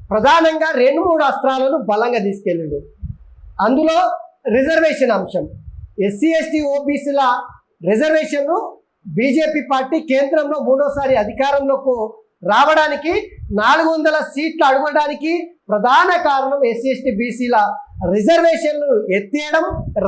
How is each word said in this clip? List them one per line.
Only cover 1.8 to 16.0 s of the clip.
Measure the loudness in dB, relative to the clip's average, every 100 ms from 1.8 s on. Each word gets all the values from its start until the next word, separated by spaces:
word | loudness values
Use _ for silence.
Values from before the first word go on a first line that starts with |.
| -2 -2 0 0
తీసుకెళ్ళిండు. | -2 -4 -4 -4 -4 -8 -10 -16 -14 -14 -20 -20 -14 -4
అందులో | 0 2 2 2 0 -4 -12 _ -2 0
రిజర్వేషన్ | 2 2 2 0 0
అంశం, | 0 -2 -6 -8 -12 -18 -18 -12 -4
ఎస్సీ, | -4 0 0
ఎస్టీ, | 0 -2 -2
ఓబీసీల | -2 -2 -2 -4 -2 0 0 0 -6 -18 _ _ 0
రిజర్వేషన్ను | 2 2 2 0 -2 -2 -2 -4 -14 _ _ -8
బీజేపీ | -2 0 2 0 -2
పార్టీ | -2 -2 -2 -4
కేంద్రంలో | 0 0 2 0 0 -2
మూడోసారి | 0 0 0 -2 0 0
అధికారంలోకి | 0 -2 0 0 0 -2 -2 -2 -4 -10 _ _ 0
రావడానికి, | 4 4 4 2 0 -2 -2 -4 -14 -6
నాలుగు | 0 2 4 2
వందల | 2 2 0
సీట్లు | -2 -4 -4 2
అడగడానికి | 2 4 2 0 0 -2 -4 -4 -6 _ -4
ప్రధాన | 0 4 4